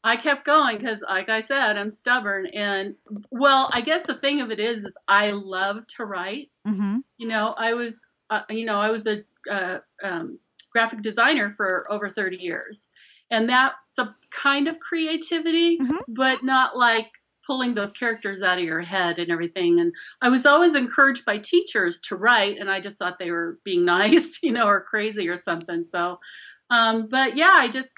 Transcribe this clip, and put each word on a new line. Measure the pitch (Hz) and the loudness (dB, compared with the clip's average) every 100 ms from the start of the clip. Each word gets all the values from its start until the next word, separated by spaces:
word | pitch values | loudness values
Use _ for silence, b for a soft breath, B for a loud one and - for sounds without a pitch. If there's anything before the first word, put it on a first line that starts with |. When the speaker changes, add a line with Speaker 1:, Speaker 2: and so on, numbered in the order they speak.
Speaker 1:
I | 220 240 | 0 0
kept | 311 277 | 0 -2
going | - 302 269 214 | 4 4 4 -2
'cause, | 254 214 226 | -6 -6 -4
like | 190 196 | -4 -2
I | 220 | -4
said, | 220 277 233 208 | -2 0 0 0
I'm | 208 | -4
stubborn. | 214 - 247 208 196 185 | -6 0 0 0 -4 -4
And, | 208 202 196 196 - _ 208 - | -4 -4 -2 -6 -12 _ -16 -12
well, | 247 277 269 262 | 2 4 6 4
I | 240 | -2
guess | 233 330 330 | 0 -2 -2
the | |
thing | 254 277 285 | -4 -2 -2
of | 240 | -4
it | 208 | -4
is, | 220 226 | -4 -4
is | 202 - - | -8 -14 2
I | 196 208 | 2 2
love | 202 196 185 196 208 220 - | -4 -6 -4 -2 -4 -12 -12
to | |
write. | 220 190 185 226 285 _ 208 | -10 -8 -8 -10 -14 _ -6
Speaker 2:
Mm-hmm. | 196 202 220 - _ | -4 -2 -4 -6 _
Speaker 1:
You | 226 | -6
know, | 220 220 - | -2 -2 -2
I | 226 | -4
was, | 240 233 226 - _ _ | -2 -6 -10 -20 _ _
uh, | 214 - | -6 -4
you | 220 | -8
know, | 226 202 | -4 -2
I | 214 | 0
was | 226 214 | -2 -2
a, | 208 - _ - | -6 -8 _ -8
uh, | 202 180 185 _ _ | -6 -6 -8 _ _
um, | 196 175 165 - _ _ - | -8 -8 -8 -14 _ _ -4
graphic | 233 226 226 | 0 0 -2
designer | 214 214 247 302 202 | -6 0 2 2 -2
for | 208 196 185 - | -4 -4 -2 -4
over | 208 202 | -6 -6
thirty | 190 190 180 | -6 -6 -6
years. | 180 - - 214 - b b b b | -8 -8 -10 -18 -20 b b b b
And | 226 226 | 0 4
that's | 254 262 - _ - | 4 4 0 _ -6
a | 220 _ _ | -6 _ _
kind | - 277 277 285 | -4 0 2 0
of | 330 | -4
creativity, | - 330 320 320 330 339 320 330 339 339 | -6 -4 -2 -4 -4 -4 0 2 2 2
Speaker 2:
Mm-hmm. | 254 320 494 | 0 -2 -4
Speaker 1:
but | 226 262 262 | -2 0 0
not, | 262 262 262 254 | 2 2 2 2
like, | 240 226 226 _ _ _ | 2 2 -2 _ _ _
pulling | - 262 247 | -6 -4 -2
those | 220 202 | -2 -4
characters | - 233 220 202 196 | -4 -6 -4 -8 -4
out | 190 180 | -2 0
of | |
your | 170 160 | -2 -4
head | 175 190 175 170 | -4 -2 -2 -2
and | 170 | -2
everything. | 170 170 190 175 170 | -2 -4 0 4 4
And | 170 170 B B | 4 -2 B B
I | 247 | 2
was | 262 285 | 4 6
always | 294 349 294 | 6 6 4
encouraged | 247 - 269 247 | 0 4 4 4
by | - 208 | -4 -4
teachers | 208 349 359 220 175 170 | 2 2 2 0 0 -2
to | - | -10
write, | 185 220 240 202 208 | -2 2 4 2 -2
and | 196 | -4
I | 196 | -4
just | 196 202 | -6 -6
thought | 180 175 | -8 -6
they | 175 | -6
were | 170 170 - | -4 -4 -8
being | - 175 | -2 2
<laughs> | 175 180 | 4 4
nice, | 208 330 - - | 6 4 4 -4
you | 311 | -2
know, | 240 214 | 2 4
or | 196 | 2
crazy | 190 214 214 208 175 | 2 -4 -4 -4 -4
or | 175 | -4
something. | - 170 165 170 | -4 -6 -4 -6
So, | 170 180 175 180 B B B B _ | -4 -4 -4 -6 B B B B _
um, | 240 226 226 220 | 2 4 0 -2
but | 262 254 | 0 0
yeah, | 240 339 | 4 6
I | 370 240 | 6 6
just, | 262 254 | -2 -10